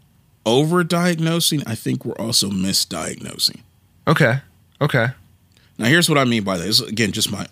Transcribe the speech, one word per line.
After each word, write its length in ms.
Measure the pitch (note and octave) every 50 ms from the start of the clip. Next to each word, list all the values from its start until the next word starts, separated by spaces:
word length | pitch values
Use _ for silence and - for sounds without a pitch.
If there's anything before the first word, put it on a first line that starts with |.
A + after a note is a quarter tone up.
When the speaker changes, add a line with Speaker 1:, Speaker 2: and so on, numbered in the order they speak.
| _ _ _ _ _ _ _ _ -
Speaker 1:
overdiagnosing. 1160 | A2 A#2 C3 D#3 D#3 F3 F3+ F3 D#3+ F3+ E3+ F3 F3+ F3 D#3+ E3 D#3+ E3 E3+ D#3+ - E3 C#3+ - -
I 80 | A#2+
think 280 | - - C3 B2+ C3 -
we're 120 | A#2+ - -
also 320 | G2+ A2+ A2+ - G#2+ G2+
misdiagnosing. 1120 | G2+ F#2+ F#2 G2 F#2+ - - - F#2+ D#2+ - - - - - - - - - - - - - _ _ _ _ _ _ _ - -
Speaker 2:
Okay. 320 | D#3+ - D#3 A#2 A#2+ C3+ - - _ _ _ _ _ -
Okay. 260 | C#3 D3 - B2+ A2+ B2+ C3 - - _ _ _ _ _ _ _ _ _ _ -
Speaker 1:
Now, 80 | A2
here's 240 | A#2 D3+ F3 E3 E3
what 80 | D#3 C#3+
I 80 | C3+
mean 180 | A#2+ A#2 A2+ G2
by 140 | G2 F#2+ F2
that. 80 | E2+
This 160 | F#2+ A2 -
is, 60 | A#2 -
again, 240 | A2+ A2 A2+ G2 -
just 180 | A2+ G2+ -
my, 160 | G2+ F#2+ - -